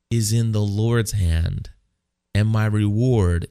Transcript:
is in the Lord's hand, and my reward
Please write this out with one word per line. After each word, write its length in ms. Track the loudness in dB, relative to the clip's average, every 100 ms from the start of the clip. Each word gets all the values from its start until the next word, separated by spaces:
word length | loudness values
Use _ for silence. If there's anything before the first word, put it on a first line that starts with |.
| _
is 220 | -4 0
in 180 | 0 0
the 120 | 0
Lord's 500 | -2 0 0 0 0
hand, 580 | 0 0 2 0 -4 -10 -16 _ _ _ _ _
and 140 | -2 0
my 180 | 0 0
reward 800 | 0 0 0 2 2 2 0 -4